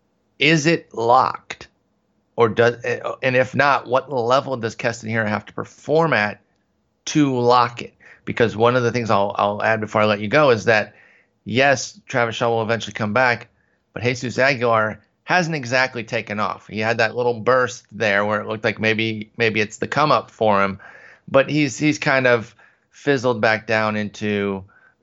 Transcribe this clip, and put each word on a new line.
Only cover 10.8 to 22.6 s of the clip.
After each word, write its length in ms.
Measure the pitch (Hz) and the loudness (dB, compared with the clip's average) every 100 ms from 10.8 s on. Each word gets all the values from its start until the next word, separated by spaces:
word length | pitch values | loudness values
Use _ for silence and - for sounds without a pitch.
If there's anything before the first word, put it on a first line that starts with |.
| 101 - _ _ _ _ - | 0 -10 _ _ _ _ -4
yes, 540 | 117 139 127 - - - | 2 2 2 -4 -16 -6
Travis 300 | 127 117 107 | -2 -2 -2
Shaw 140 | 117 | -2
will 120 | 113 | 0
eventually 320 | 107 113 101 | -2 -4 -4
come 180 | - 107 | -6 -2
back, 380 | 113 127 113 - _ _ _ _ | 0 0 0 -6 _ _ _ _
but 120 | - | -6
Jesus 340 | 120 127 127 113 | -4 -4 -6 0
Aguilar 640 | 131 123 120 110 107 104 _ _ - | 0 0 0 2 0 -6 _ _ -2
hasn't 300 | 180 160 156 | 0 0 -6
exactly 480 | 120 127 127 120 | -2 0 0 -4
taken 360 | 110 117 107 104 | -6 -8 -6 -4
off. 280 | 95 90 - | -4 -6 -10
He 120 | 101 | -6
had 200 | 110 117 | -2 0
that 160 | 113 113 | -2 0
little 240 | 123 113 | -2 -2
burst 460 | 104 131 120 - _ | 0 0 0 -6 _
there 320 | 107 110 101 | -4 0 0
where 160 | 104 104 | 0 -2
it 80 | 104 | -4
looked 160 | 110 | -4
like 160 | 113 - | -4 -2
maybe, 520 | 110 110 113 107 104 - | -2 0 -2 -6 -10 -2
maybe 240 | 113 107 | 0 0
it's 160 | 104 - | -4 -4
the 100 | 104 | -4
come 240 | 143 151 | 0 2
up 200 | 113 - | 2 0
for 320 | - 110 101 | -2 2 4
him, 160 | 98 95 - - - - - | 2 -2 -14 -20 -20 -20 0
but 220 | 135 139 | 2 2
he's, 280 | 147 143 117 | 0 -2 0
he's 220 | 151 147 | -2 0
kind 280 | 151 135 127 | 0 2 4
of 280 | 117 104 _ | 2 0 _